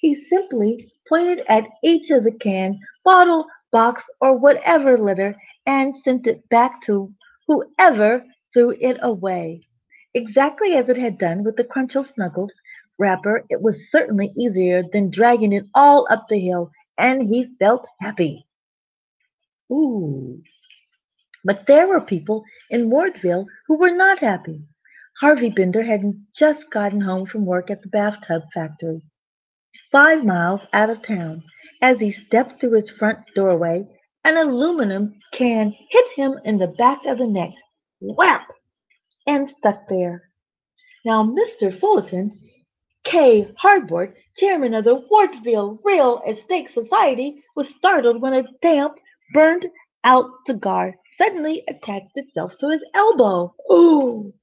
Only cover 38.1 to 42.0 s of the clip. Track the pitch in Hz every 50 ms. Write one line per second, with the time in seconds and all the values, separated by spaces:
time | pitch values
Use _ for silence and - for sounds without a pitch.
38.1 | 220 - 349 - 294 175 - - - _ _ _ _ _ _ _ _ _ _ _
39.1 | _ _ _ - 294 285 277 277 - _ - 214 202 202 - - 196 185 180 175
40.1 | 175 175 _ _ _ _ _ _ _ _ _ _ _ _ _ _ _ _ _ 226
41.1 | 220 220 214 220 240 320 453 440 - - 226 190 185 185 - 415 427 349